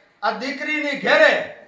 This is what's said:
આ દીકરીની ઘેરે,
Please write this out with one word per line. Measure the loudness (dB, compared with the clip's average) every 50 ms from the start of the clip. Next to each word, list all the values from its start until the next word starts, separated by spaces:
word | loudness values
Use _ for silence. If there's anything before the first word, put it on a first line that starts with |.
| _ _ _ -6 -4
આ | -4 -4 -4
દીકરીની | -6 -8 -8 -8 -8 -6 -6 -4 -4 -4 -4 -4 0
ઘેરે, | 2 4 6 6 6 4 2 -2 -8 -12 -18 -20